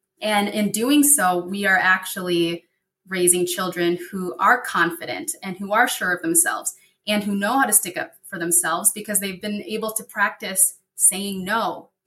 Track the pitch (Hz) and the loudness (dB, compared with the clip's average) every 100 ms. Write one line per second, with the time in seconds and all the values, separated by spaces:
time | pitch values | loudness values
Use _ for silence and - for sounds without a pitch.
0 | _ - 214 208 208 214 208 214 247 294 | _ -6 0 0 0 0 -2 0 4 6
1 | 285 - 180 180 180 202 196 190 185 190 | 6 6 4 2 -2 -2 2 4 4 2
2 | - 196 180 175 170 170 _ _ _ _ | 0 -6 0 2 2 -2 _ _ _ _
3 | 180 185 175 180 175 - 180 175 170 175 | -6 2 4 4 0 -2 -4 0 0 0
4 | - 190 180 - 196 247 - 185 170 170 | -4 -6 -6 2 4 4 2 0 0 0
5 | - - - - 190 185 196 214 247 - | -8 -8 -8 -8 -10 -8 -2 2 2 0
6 | 190 175 165 170 - - - - _ _ | -4 -2 0 2 2 -2 -8 -12 _ _
7 | - 208 202 202 202 262 294 - - 175 | -2 -2 0 -2 0 0 2 2 0 -8
8 | - _ - 170 170 170 170 170 202 214 | -8 _ -14 -6 0 0 0 0 0 -2
9 | 208 208 196 180 208 208 - 214 214 214 | -4 -4 -4 -6 -8 -8 -6 -6 -6 -8
10 | 202 214 202 208 196 190 - - _ - | -8 -2 -2 -2 -6 0 0 -2 _ 0
11 | - 190 202 190 180 226 190 - - _ | 0 2 -6 -6 -2 -2 -2 -4 -14 _